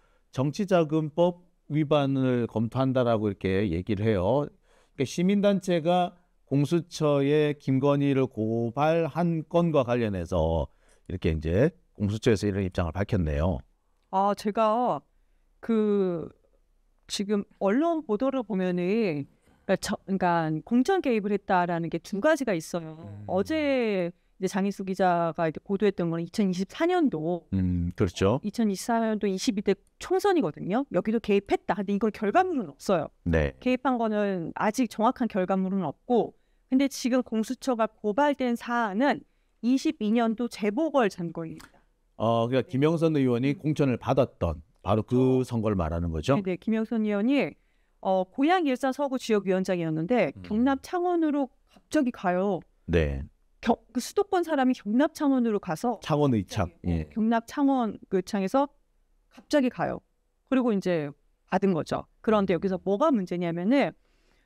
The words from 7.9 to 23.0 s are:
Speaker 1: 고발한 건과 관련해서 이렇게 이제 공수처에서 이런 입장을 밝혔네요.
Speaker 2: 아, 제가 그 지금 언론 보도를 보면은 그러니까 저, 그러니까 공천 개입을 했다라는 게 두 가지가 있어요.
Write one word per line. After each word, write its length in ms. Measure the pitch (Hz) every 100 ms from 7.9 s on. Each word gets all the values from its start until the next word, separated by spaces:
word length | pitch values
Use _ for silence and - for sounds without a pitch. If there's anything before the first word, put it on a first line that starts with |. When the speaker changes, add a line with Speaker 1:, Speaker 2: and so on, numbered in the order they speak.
| 143 143 135 131
Speaker 1:
고발한 1160 | - 110 113 117 113 151 165 160 156 175 165 147
건과 320 | 170 170 151
관련해서 800 | 120 120 113 95 82 87 80 82 71 _ _ _ -
이렇게 200 | 92 90
이제 380 | 80 78 90 151 - _
공수처에서 540 | - 101 107 - 104 104
이런 160 | 98
입장을 260 | 95 - 85
밝혔네요. 680 | 87 101 104 80 73 85 71 - _ _ _ -
Speaker 2:
아, 220 | 190 196
제가 680 | 202 214 202 220 220 247 147 - _ _ _ _ _
그 680 | - 220 214 202 185 170 - - _ _ _ _ _ _ -
지금 380 | - 196 208 - -
언론 460 | 196 233 330 320 302
보도를 360 | 208 262 269
보면은 840 | 226 190 180 180 175 214 214 147 139 _ _ _ -
그러니까 100 | 190
저, 200 | - 208 -
그러니까 440 | 190 180 170 160 156
공천 380 | - 240 262 381
개입을 300 | 294 220 202
했다라는 580 | 202 - 185 175 170 165
게 80 | 165
두 220 | - 196
가지가 320 | 208 320 254
있어요. 420 | 175 160 175 160 156